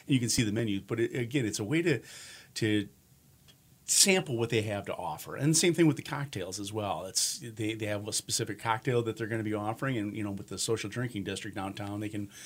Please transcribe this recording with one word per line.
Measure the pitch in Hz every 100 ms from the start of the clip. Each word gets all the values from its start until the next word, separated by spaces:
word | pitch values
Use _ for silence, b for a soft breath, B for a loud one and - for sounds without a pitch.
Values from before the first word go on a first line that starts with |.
| -
and |
you | 131
can | 113
see | -
the | 107
menu. | 107 113 98
But | - 117
it, | 117 127
again, | 117 139 107
it's | 110
a |
way | 104 160
to, | 170 127 B B B B B -
to | 110 104 101 - _ _ _ - - - _ _ -
sample | - 202 185 147 117
what | 113
they | 113
have | 107 101 -
to |
offer. | - 87 78 - -
And | 143 160
same | 180
thing | 165 160
with | 139
the |
cocktails | - 143 139 101 90 95
as | 101
well. | 107 101 80 95
It's, | - - -
they, | 123 110 107
they | 110 104
have | 104 104
a |
specific | - - - 110 101
cocktail | 117 113 139 120
that | 113 107
they're | 107
gonna | 113
be | 107
offering, | 104 104 113 135 120
and, | 104
you | 104 104
know, |
with | 98 -
the | 95
social | - 110 104
drinking | 120 123 104
district | 95 95 107 98
downtown, | 98 98 101 104
they | 104
can | 104 101 B